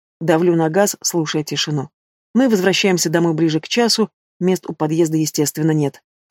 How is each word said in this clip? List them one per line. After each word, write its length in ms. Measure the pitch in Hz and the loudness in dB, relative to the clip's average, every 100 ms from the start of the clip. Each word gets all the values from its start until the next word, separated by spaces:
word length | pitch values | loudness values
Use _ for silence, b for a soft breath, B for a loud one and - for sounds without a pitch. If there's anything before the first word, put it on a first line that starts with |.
| _ - | _ -8
Давлю 340 | 160 160 175 165 | 0 2 4 2
на 140 | 160 | 2
газ, 260 | 165 202 - | 2 0 -2
слушая 420 | - 175 151 156 | -6 -4 -4 -4
тишину. 460 | 151 143 - 151 139 _ _ _ _ | -6 -6 -4 -4 -6 _ _ _ _
Мы 140 | 220 262 | 0 2
возвращаемся 600 | 214 190 180 202 175 165 | 2 2 2 2 0 0
домой 240 | 170 170 | 0 0
ближе 260 | 156 165 156 | 2 0 0
к 80 | - | -4
часу, 420 | 233 233 220 214 _ _ - | -2 0 0 -2 _ _ -4
мест 240 | 180 185 - | -2 -2 -4
у 40 | |
подъезда, 440 | 160 156 160 165 156 | -6 -2 0 0 0
естественно, 560 | 156 - 147 - 160 | -2 -2 -2 0 0
нет. 300 | 156 139 - _ _ - | 0 0 -4 _ _ -12